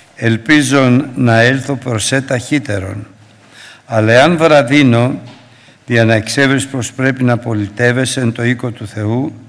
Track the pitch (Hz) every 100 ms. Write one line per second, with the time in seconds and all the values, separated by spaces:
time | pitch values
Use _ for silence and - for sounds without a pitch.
0 | _ - 117 110 131 151 127 139 127 123
1 | 143 131 123 113 120 135 135 135 131 110
2 | - 135 135 123 - 147 - 101 95 107
3 | 110 - _ _ _ - - - - 113
4 | 110 120 151 170 160 147 127 147 131 117
5 | 123 - - - - _ - _ - 120
6 | 113 110 110 139 135 135 135 131 110 -
7 | 131 131 123 117 117 107 101 101 123 123
8 | 127 135 117 117 120 120 123 - 107 110
9 | 107 120 156 -